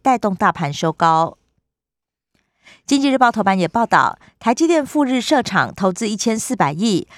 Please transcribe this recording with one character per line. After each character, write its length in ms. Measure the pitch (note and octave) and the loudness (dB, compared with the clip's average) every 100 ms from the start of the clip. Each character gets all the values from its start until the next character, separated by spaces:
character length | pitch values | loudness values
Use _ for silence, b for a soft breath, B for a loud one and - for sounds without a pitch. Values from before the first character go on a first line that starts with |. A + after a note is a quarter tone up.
带 160 | C4+ A#3+ | -2 0
动 160 | G#3 F#3+ | -2 0
大 160 | G3+ | -2
盘 200 | - D3+ | -2 -6
收 220 | C#3+ E3 | -4 -4
高。 460 | D#3 E3 D#3+ E3 - _ _ _ _ _ _ _ _ _ _ b b b b - | 0 2 2 0 -6 _ _ _ _ _ _ _ _ _ _ b b b b -2
经 160 | C#4 | 0
济 80 | C#4 | 2
日 80 | C4 | 4
报 120 | B3 | 2
头 140 | A3 | 2
版 140 | G3 F#3+ | 0 0
也 80 | E3+ | 0
报 180 | A#3 A3+ | 0 2
道， 320 | E3 B2 - b b | 2 2 -4 b b
台 140 | A3+ | -2
积 120 | B3 D#4+ | 0 2
电 200 | E4 C4+ | 0 0
赴 180 | D4+ | -2
日 160 | C4 B3+ | 0 -2
设 240 | - D4+ | 0 0
厂 300 | - F#3 A#2+ - | 0 -2 -2 -2
投 160 | F#3+ | -4
资 160 | F#3 A3+ | -2 -6
一 80 | G#3 | -4
千 240 | A#3+ A3 | -4 -4
四 160 | - B3 | -4 -2
百 160 | D3+ | -2
亿， 340 | D3+ A3+ F3 - | 0 0 0 -4